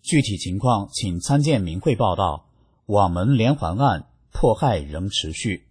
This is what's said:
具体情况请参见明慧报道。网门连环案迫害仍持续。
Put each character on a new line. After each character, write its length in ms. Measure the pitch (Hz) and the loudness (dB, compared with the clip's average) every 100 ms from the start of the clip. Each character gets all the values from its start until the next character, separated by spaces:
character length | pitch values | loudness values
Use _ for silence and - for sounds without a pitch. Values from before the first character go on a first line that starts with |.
具 220 | - 160 | 2 2
体 120 | 127 98 | 2 -4
情 200 | 95 92 | -4 -2
况 320 | 127 110 98 | 0 0 -2
请 280 | - 98 87 | -6 -4 -4
参 240 | - 143 | 0 2
见 180 | 147 131 | 4 0
明 180 | 90 85 | 0 -2
慧 160 | 160 123 | -2 2
报 200 | 110 87 | 0 2
道。 340 | 92 71 _ _ _ _ - | -2 -2 _ _ _ _ -2
网 240 | 101 95 | 2 2
门 260 | 87 101 135 | 2 2 2
连 160 | 117 | 2
环 240 | 143 82 98 | 0 -2 0
案 300 | 139 82 - _ _ | 0 0 -6 _ _
迫 220 | - 127 107 | 0 2 2
害 240 | 143 95 | 0 0
仍 280 | 71 76 98 | -4 -8 -6
持 240 | - 80 | -6 -6
续。 360 | 80 113 90 _ | -6 -6 -6 _